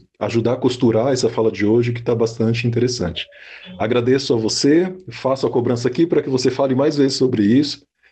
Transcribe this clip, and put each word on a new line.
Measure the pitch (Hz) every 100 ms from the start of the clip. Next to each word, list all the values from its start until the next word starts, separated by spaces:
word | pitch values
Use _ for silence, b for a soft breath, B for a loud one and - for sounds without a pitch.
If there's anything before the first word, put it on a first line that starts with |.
| - -
ajudar | 104 117 117
a | 135
costurar | 135 - 123 110 127
essa | 131 113
fala | - 110
de | 101 104
hoje, | 117 120
que | 117
tá | -
bastante | 117 113 - 113 113 120
interessante. | 117 123 - 87 80 - B B B B -
Agradeço | 107 117 120 135 135 127
a |
você, | 110 - 139 156 185 185 -
faço | - 131 131 123
a |
cobrança | - 120 120 123
aqui | 127 165
pra | 151
que | 143
você | 131 131
fale | - 135 127
mais | 143 147
vezes | 135 -
sobre | 131 113
isso, | 101 123 147 - _ b b